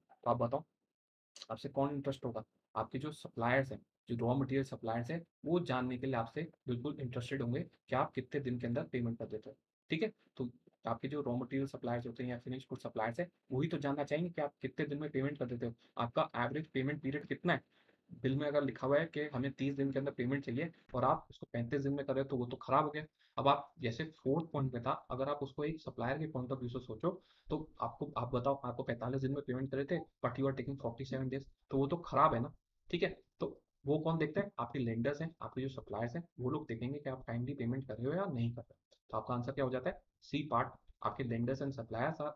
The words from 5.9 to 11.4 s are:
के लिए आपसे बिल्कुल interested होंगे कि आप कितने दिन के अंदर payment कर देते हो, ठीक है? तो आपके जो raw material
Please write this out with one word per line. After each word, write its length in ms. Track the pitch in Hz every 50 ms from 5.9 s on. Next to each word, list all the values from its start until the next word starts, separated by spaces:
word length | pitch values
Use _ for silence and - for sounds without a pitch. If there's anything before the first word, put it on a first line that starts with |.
| 127 127
के 80 | 127
लिए 80 | 135 127
आपसे 260 | 117 117 - - 151 165 160 - _ - -
बिल्कुल 280 | 123 123 123 147 143 -
interested 420 | 135 120 120 123 117 - 143 139 123
होंगे 180 | 120 120 151
कि 360 | 170 - _ _ _ - 127
आप 160 | 127 147 - -
कितने 280 | 135 127 - - 143
दिन 180 | 131 127 123 120
के 60 | 123
अंदर 180 | 120 120 139 165 - -
payment 260 | 123 117 117 117 -
कर 80 | 113
देते 240 | - 107 107 - 113
हो, 60 | - _ _ _ _ _ _ -
ठीक 120 | 165 165 165
है? 100 | 214 - _ _ _ _
तो 120 | - 127 120 - - _ - _ _ -
आपके 220 | 117 117 117 - 135
जो 120 | 147 147 139
raw 140 | 123 120
material 300 | 127